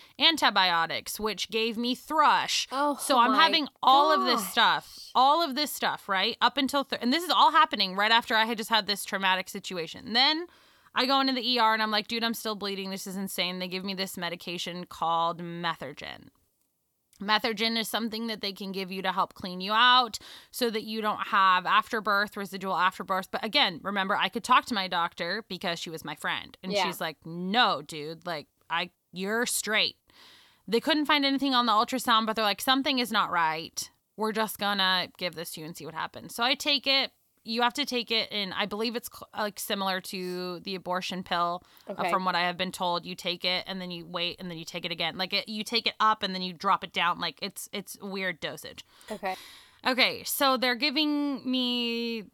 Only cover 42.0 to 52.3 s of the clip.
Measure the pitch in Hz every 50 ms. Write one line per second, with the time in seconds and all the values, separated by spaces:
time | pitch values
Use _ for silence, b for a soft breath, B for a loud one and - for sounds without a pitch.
42 | 190 180 185 185 185 185 175 175 175 180 175 175 185 185 180 - 190 175 175 175
43 | 165 175 180 - - 185 175 180 - 180 180 180 - - 190 190 180 180 175 170
44 | 170 160 175 175 170 175 - - 190 180 170 160 165 - - 175 - 175 170 165
45 | 170 160 156 185 185 170 196 202 - - 220 214 214 - 233 233 - 220 - -
46 | 214 220 214 - 208 190 185 185 185 185 180 156 - 202 185 - - 175 - 190
47 | 175 170 175 170 175 165 - - - 202 - - - - - 208 185 - - -
48 | - 202 190 196 190 185 170 - - 156 143 156 - - - - - b b b
49 | b - 214 196 - 190 185 B B B B B B B B B B 254 254 226
50 | 240 190 160 - - - - - 285 269 262 247 254 254 247 226 254 302 247 302
51 | 311 302 294 294 294 285 277 233 - 254 254 254 247 247 247 247 240 233 233 233
52 | 233 233 233 226 196 -